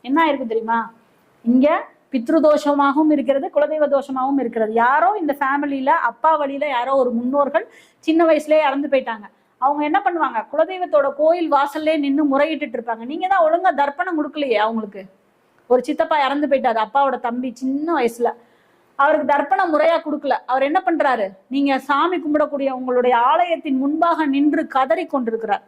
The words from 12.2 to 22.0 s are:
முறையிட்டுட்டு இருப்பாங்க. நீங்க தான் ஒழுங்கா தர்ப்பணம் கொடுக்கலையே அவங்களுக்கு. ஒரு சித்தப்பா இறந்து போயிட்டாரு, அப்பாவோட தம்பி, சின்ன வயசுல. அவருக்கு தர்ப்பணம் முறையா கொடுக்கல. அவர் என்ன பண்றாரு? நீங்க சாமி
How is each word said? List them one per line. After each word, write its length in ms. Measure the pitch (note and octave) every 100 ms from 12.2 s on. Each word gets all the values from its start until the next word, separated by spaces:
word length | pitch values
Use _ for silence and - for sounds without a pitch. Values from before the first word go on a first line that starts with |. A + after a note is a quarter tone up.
| D4 C4+
முறையிட்டுட்டு 380 | D4+ D4+ C#4+ A#3
இருப்பாங்க. 260 | A#3+ A3+
நீங்க 220 | A#3+ D#4+ F#4
தான் 180 | F#4+ D#4
ஒழுங்கா 240 | E4+ F#4 C#4
தர்ப்பணம் 380 | C#4+ C#4+ F4+ E4
கொடுக்கலையே 360 | D4 D4+ C#4+
அவங்களுக்கு. 500 | G#3 A3 A3+ G#3+ G3 F#3+ _ _ _ _ _ _
ஒரு 180 | B3
சித்தப்பா 420 | B3 D4+ D#4+ D#4 C4+
இறந்து 200 | C#4+ D4
போயிட்டாரு, 380 | C4+ A#3+ A3
அப்பாவோட 360 | G#3+ C#4 C#4 B3
தம்பி, 300 | A#3+ B3 B3+
சின்ன 400 | - C4 C#4 D#4
வயசுல. 380 | D#4+ A#3+ A#3 A#3+ - _ _ _ _ _
அவருக்கு 380 | - C#4+ D#4 D4
தர்ப்பணம் 380 | C#4+ C#4+ G4 F#4
முறையா 280 | D4+ D4+ E4 D#4+
கொடுக்கல. 280 | D4 C#4+ B3 -
அவர் 160 | C4
என்ன 200 | C4+ E4+ F#4
பண்றாரு? 420 | E4 C#4+ A#3+ F#3+ G3 _
நீங்க 320 | C4+ C#4 C4+
சாமி 380 | C4+ C#4+